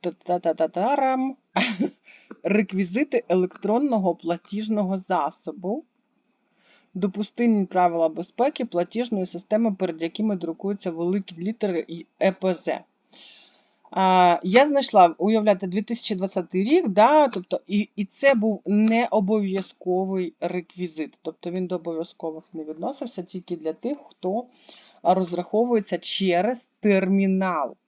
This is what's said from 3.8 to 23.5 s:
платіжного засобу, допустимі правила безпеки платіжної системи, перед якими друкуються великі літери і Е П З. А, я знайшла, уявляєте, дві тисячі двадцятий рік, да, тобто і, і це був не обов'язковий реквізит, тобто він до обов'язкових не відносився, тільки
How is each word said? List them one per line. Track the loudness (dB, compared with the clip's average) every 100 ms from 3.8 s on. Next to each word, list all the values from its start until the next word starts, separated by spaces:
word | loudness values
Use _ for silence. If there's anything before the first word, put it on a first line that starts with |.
| 0 0 0 -2
платіжного | -4 -6 -6 -8 -4 -2 -2 -4
засобу, | -2 -2 -2 -6 -14 -10 -6 -6 -8 _ _ _ _ _ _ _ _ _ _
допустимі | -6 -4 -4 -10 -2 2 2 2
правила | 2 2 2 -2
безпеки | -2 -10 -2 -2 0 -4
платіжної | -2 -4 -4 -4 -4 -4
системи, | -8 -2 0 0 0
перед | -4 -4
якими | -6 -2 -2 -2
друкуються | -4 -6 -6 -6 -6
великі | -4 -2 -2 -4 -8
літери | -8 -4 -4 -4 -6
і | -12 -14 _
Е | -2
П | 0 -2
З. | -2 -4 -6 -8 _ _ -20 -20 -20 -20 _ _ _ _
А, | 0 4 6 6 4
я | 4 4 6
знайшла, | 4 2 6 6 6
уявляєте, | 2 2 2 0 0
дві | -4
тисячі | -4 -8 -6 -4
двадцятий | -4 -4 -4 -2
рік, | 2 2 2
да, | 4 6 8 4
тобто | 0 -6 -6 _
і, | -2 -2 -4
і | -8
це | 2 2 4
був | 2 -2 0
не | 2 4 2 2
обов'язковий | 0 0 0 0 -4 -6 -10 -4 -2 -2 -4 -6 -6
реквізит, | -6 -6 -8 -10 -8 -6 -8 _
тобто | -12 -10 -8
він | -6 -4
до | -6
обов'язкових | -6 -8 -8 -8 -10 -10 -14
не | -14
відносився, | -12 -8 -8 -8 -10 -10
тільки | -12 -12 -10